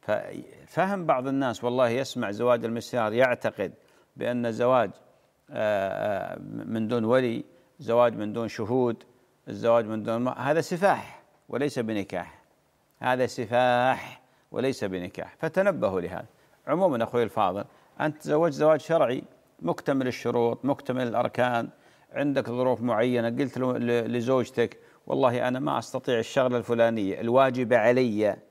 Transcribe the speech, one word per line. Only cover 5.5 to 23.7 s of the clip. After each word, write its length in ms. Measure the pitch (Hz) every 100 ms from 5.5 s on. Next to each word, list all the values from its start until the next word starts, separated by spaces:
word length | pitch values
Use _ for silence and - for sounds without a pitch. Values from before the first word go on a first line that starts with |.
آه، 840 | 117 107 104 95 101 107 98 92
آه، 40 | 90 98 113
من 240 | 110 110 107
دون 160 | 120
ولي، 400 | 110 127 127 117 - _ _ _
زواج 360 | 113 117 120
من 180 | 113 107
دون 160 | 107 113
شهود، 560 | - 107 127 123 113 - _ _ _ -
الزواج 380 | 107 113 117 107
من 160 | 110
دون 140 | 107 113
ما-، 220 | 123 127
هذا 220 | 127 156
سفاح 640 | 156 175 196 127 - - _ _ _
وليس 300 | 120 139 127
بنكاح. 600 | 110 107 92 113 90 - _ _ _ _ _ _
هذا 260 | 120 127 123
سفاح 960 | - 110 120 127 123 127 127 - - _ _ _
وليس 340 | - 127 123
بنكاح، 520 | 104 92 90 - - -
فتنبهوا 640 | 160 160 196 170 104 95
لهذا. 260 | 87 90 - _ _ _ -
عمومًا 380 | 156 190 127
أخوي 180 | 113 120
الفاضل، 420 | 113 - 98 98 - _ _ _
أنت 160 | 156 151
تزوجت 380 | 151 151 170
زواج 260 | 139 151 156
شرعي 420 | - 165 131 131 - _ _ _
مكتمل 440 | 160 165 - 139 127
الشروط، 580 | 113 120 120 117 113
مكتمل 440 | 131 135 - 127 123
الأركان، 600 | 110 123 - 123 120 117 - _ _ _
عندك 340 | - 143 135 120
ظروف 360 | 120 127 117
معينة، 460 | 120 107 123 123 117
قلت 300 | 120 139 123
له، 200 | 127